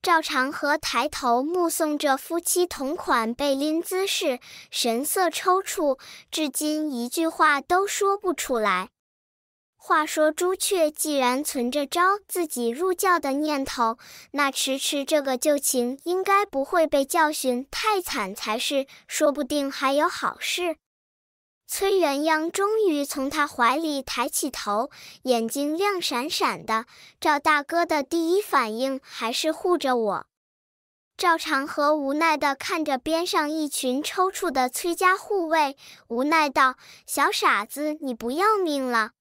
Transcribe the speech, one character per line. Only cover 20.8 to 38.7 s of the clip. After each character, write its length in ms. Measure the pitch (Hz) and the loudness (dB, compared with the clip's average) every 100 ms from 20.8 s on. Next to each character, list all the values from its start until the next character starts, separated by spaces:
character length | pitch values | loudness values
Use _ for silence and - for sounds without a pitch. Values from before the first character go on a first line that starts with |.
| _ _ _ _ _ _ _ _ - | _ _ _ _ _ _ _ _ -12
崔 320 | - 392 392 | -2 2 4
元 280 | 311 277 311 | 2 2 2
央 260 | 311 330 | 0 0
终 340 | 359 403 440 403 | 0 0 2 2
于 180 | 294 285 | 2 -2
从 240 | 294 269 | -4 -4
他 180 | 302 285 | -2 -2
怀 300 | - 233 277 | 2 2 2
里 260 | 320 285 | -2 -4
抬 240 | 262 - 262 | -6 -4 -2
起 240 | - 302 | -2 -4
头， 400 | - - 208 269 - - - | -6 -2 -2 -2 -8 -20 -8
眼 240 | 262 233 226 | 0 0 0
睛 300 | 277 285 320 | -2 -2 0
亮 240 | 403 381 | 0 0
闪 280 | - 262 294 | -2 -4 -4
闪 360 | - 311 175 220 | 0 0 -2 -2
的 200 | 220 170 - - _ | -4 -4 -20 -20 _
：“赵 180 | 330 294 | 0 2
大 240 | 311 302 | 4 2
哥 220 | 285 339 339 | 2 -2 2
的 180 | 302 | 0
第 320 | 269 339 330 381 | 0 -2 2 0
一 60 | |
反 340 | 415 302 226 220 | 2 0 0 -2
应 240 | 262 269 | -4 -4
还 300 | - - 233 | -10 -8 -4
是 200 | 254 311 | 0 -2
护 260 | 311 370 339 | 0 0 0
着 180 | 269 247 | 2 0
我。” 300 | 220 180 - _ _ _ _ _ _ _ _ - | 0 -2 -8 _ _ _ _ _ _ _ _ 0
赵 220 | 359 330 | 2 2
长 280 | 302 277 285 | 0 -2 -2
河 300 | - 294 302 | 0 2 2
无 180 | 269 | 0
奈 220 | 294 330 302 | 0 2 2
地 180 | 294 | 0
看 300 | 277 - 330 | -2 -4 -2
着 140 | 302 262 | 0 -2
边 280 | - 320 349 | 0 -2 0
上 240 | 359 294 | 0 0
一 200 | 320 302 | -2 -4
群 340 | - 254 254 | -2 -2 -2
抽 260 | 302 - 370 | -4 0 0
搐 220 | - 359 | 0 -2
的 160 | 262 254 | 0 -2
崔 260 | - 349 | -2 -4
家 220 | 330 370 381 | 0 2 2
护 320 | - 403 330 | -2 -2 0
卫， 300 | 320 285 285 - - _ | 2 2 -2 -20 -20 _
无 160 | 233 294 | -2 2
奈 240 | 320 294 | 2 2
道 260 | 302 269 262 - - - | 4 2 2 -20 -20 -8
：“小 240 | - 302 | 0 0
傻 340 | 415 359 220 214 | 2 2 2 -2
子， 320 | 277 302 311 | -4 -4 -4
你 120 | 277 | -6
不 180 | 226 233 | -6 -4
要 260 | 285 415 427 | 2 2 2
命 280 | 349 | 0